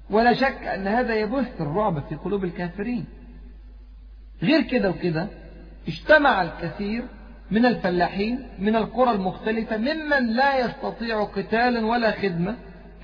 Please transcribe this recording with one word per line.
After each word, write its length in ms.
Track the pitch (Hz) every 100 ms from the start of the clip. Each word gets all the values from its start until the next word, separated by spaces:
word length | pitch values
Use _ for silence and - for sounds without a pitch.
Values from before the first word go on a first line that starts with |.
| -
ولا 240 | 202 240
شك 340 | 233 269 240 - 185
أن 120 | 196
هذا 280 | 233 233 214
يبث 460 | 214 269 240 -
الرعب 420 | 147 175 214 156 -
في 60 | 147
قلوب 280 | 180 202
الكافرين. 640 | 185 175 175 196 214 240 - - - - - - - - - - - - - -
غير 180 | 180 311
كده 280 | - 247 196
وكده 380 | 165 175 156 - - - - - - -
اجتمع 540 | - - 302 285 202
الكثير 640 | 170 - 170 - 202 233 254 - - - -
من 120 | 208 247
الفلاحين 720 | 196 185 175 170 185 214 254 - -
من 160 | 202 226
القرى 360 | 202 220 247
المختلفة 680 | 214 185 175 220 226 214 214
ممن 580 | 247 320 302 285 233 226
لا 240 | 277 269
يستطيع 640 | 226 - 208 196 226 214
قتالا 640 | 208 196 190 220 247 233 220
ولا 260 | 240 226
خدمة، 440 | 202 196 170 185 240 - - - -